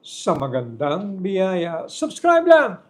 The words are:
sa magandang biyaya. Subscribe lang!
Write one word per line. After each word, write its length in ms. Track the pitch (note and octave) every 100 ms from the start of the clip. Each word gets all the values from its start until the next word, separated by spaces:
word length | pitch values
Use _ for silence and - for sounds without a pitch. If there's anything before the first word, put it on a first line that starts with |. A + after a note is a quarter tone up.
sa 320 | - - G#3 E3
magandang 800 | C3+ B2+ A#2+ A#2 C#3+ D#3+ G3+ G3
biyaya. 640 | F#3 F#3+ F#3+ F3+ E3+ D#3+ -
Subscribe 560 | - D4+ - F4 E4+
lang! 400 | E4+ D#4+ B3+ F3+